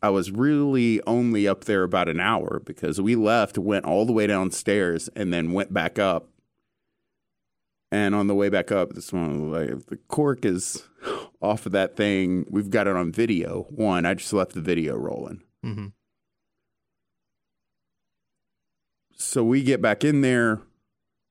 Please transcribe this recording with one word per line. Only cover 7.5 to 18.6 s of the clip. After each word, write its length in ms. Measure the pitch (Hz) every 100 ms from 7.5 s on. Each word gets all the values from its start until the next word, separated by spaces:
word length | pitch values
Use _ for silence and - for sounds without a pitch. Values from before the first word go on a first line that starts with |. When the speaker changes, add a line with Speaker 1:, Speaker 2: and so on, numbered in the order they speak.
| _ _ _ _
Speaker 1:
And 220 | 101 101
on 120 | 104 101
the 80 |
way 140 | 101 101
back 240 | 95 87
up, 220 | 101 87
this 180 | 82 -
one, 380 | 92 80 73 76
like, 180 | 78 71
if 180 | 67 -
the 100 | -
cork 480 | - - 147 127 107
is 380 | 90 - - - _ - - - _
off 240 | 101 110 110
of 60 |
that 240 | 98 95 -
thing, 500 | 104 95 92 92 -
we've 220 | 101 101
got 160 | 110 98
it 100 | 90
on 160 | 87
video. 540 | 80 117 90 82 90 -
One, 360 | 143 107 90 85
I 80 |
just 180 | 92 -
left 200 | 101 90
the 60 | 92
video 360 | 82 85 78 57
rolling. 460 | - - - - _ _
Speaker 2:
Mm-hmm. 220 | 117 107 98 - _ _ _ _ _ _ _ _ _ _ _ _ _ _ _ _ _ _ _ _ _ _ _ _ _ _